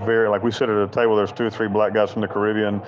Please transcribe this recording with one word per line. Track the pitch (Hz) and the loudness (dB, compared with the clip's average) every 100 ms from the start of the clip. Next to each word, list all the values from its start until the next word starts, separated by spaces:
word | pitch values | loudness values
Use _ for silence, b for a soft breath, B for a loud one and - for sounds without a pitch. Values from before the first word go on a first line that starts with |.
| 104 | 0
very, | 113 113 | 2 2
like, | 104 | 2
we | 117 | 0
sit | 113 123 | 0 0
at | 107 | 0
a | 101 | 0
table, | 127 117 107 | 2 2 2
there's | 98 | 0
two | - 117 | -2 -4
or | |
three | - 110 | -2 -2
black | 101 107 | 0 0
guys | 107 104 | 2 0
from | - | -2
the | 104 | -4
Caribbean, | 104 104 107 104 101 | -2 0 0 -2 -2